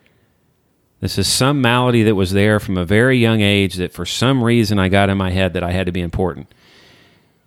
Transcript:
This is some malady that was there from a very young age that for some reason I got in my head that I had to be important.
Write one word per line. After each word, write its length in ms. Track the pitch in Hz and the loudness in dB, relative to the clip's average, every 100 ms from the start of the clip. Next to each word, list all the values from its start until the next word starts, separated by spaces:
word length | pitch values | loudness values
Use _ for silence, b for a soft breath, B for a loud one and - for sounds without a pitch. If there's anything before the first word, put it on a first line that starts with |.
| _ _ _ _ _ _ _ _ _ _ | _ _ _ _ _ _ _ _ _ _
This 180 | 98 - | -6 -4
is 100 | 95 | -2
some 320 | - 127 147 | 0 0 2
malady 420 | 120 123 127 120 | 2 2 2 2
that 100 | 107 | 2
was 180 | 98 92 | 2 0
there 260 | 98 104 107 | 2 2 2
from 180 | - 92 | -2 -4
a 60 | |
very 340 | 85 104 127 131 | 0 2 2 2
young 220 | 113 113 | 2 2
age 320 | 101 101 98 92 | 2 2 0 -2
that 160 | 87 | -6
for 140 | - 87 | -8 -8
some 360 | - 120 135 | -2 0 0
reason 360 | 117 120 104 104 | 2 2 2 0
I 100 | 95 | 2
got 220 | 101 98 | 2 2
in 80 | 98 | 0
my 120 | 92 | -2
head 220 | 92 92 | -2 -2
that 100 | 87 | -2
I 100 | 87 | -4
had 140 | 92 90 | -4 -4
to 60 | |
be 80 | 90 | -4
important. 520 | 87 - 92 71 - b b b b b b b b b | -4 -4 -4 -6 -14 b b b b b b b b b